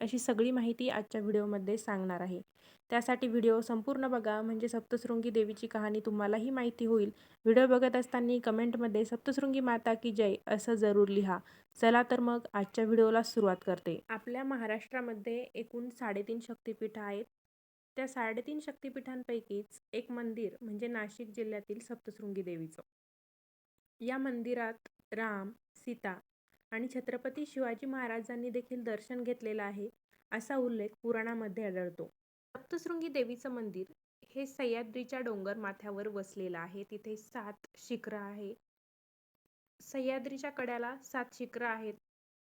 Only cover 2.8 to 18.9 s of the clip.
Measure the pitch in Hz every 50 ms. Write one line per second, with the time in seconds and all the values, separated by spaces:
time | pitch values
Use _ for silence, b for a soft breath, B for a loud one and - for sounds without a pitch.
2.8 | b _ 247 240 233 - 247 247 262 240 220 240 214 233 220 233 226 240 233 226
3.8 | 208 277 277 262 262 254 254 233 214 214 214 214 220 226 226 220 233 226 233 226
4.8 | 226 - 240 233 - 240 233 226 226 240 208 226 214 208 214 - 233 226 - 214
5.8 | 214 214 208 214 214 226 208 208 202 202 214 220 226 269 269 254 240 240 233 -
6.8 | 233 226 226 220 202 208 B B B B B B _ 220 226 254 262 247 254 247
7.8 | 254 254 240 247 247 - - 247 240 240 247 240 - 233 220 220 233 240 240 233
8.8 | 240 226 202 214 226 - 240 233 - 277 262 269 277 269 262 269 254 247 233 226
9.8 | - 233 226 226 - 233 208 220 214 202 196 - - - 214 202 - 240 233 208
10.8 | 214 208 202 208 202 196 202 202 202 190 175 185 B B B B B B _ -
11.8 | 233 226 233 240 240 240 247 247 240 240 240 240 233 - - 208 196 - - 233
12.8 | 226 214 226 226 226 220 226 226 226 - - 226 202 190 180 180 - 196 180 180
13.8 | - 175 165 - - - 226 208 - 240 240 254 269 269 269 240 226 214 214 220
14.8 | 220 - 262 254 247 240 226 208 202 233 233 240 254 - - - 226 - - 240
15.8 | 240 247 240 - 254 214 196 202 202 226 226 233 226 - 226 - _ 226 214 -
16.8 | 220 214 - 220 208 202 202 202 240 - _ _ _ _ _ _ _ _ _ _
17.8 | _ _ _ 262 262 262 262 254 226 220 226 233 240 294 302 302 294 294 285 -
18.8 | - 269